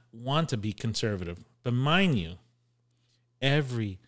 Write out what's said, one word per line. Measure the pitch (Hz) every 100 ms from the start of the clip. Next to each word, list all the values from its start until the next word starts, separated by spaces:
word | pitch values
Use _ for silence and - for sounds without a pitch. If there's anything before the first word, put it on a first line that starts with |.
| _
want | 113 123 147 165
to | 123
be | 107
conservative. | - 117 104 113 98 87 87 - _
But | 127
mind | 120 139 175 190 123
you, | 82 90 _ _ _ _ _ _ _ _ _ -
every | 135 143 135 120 104 92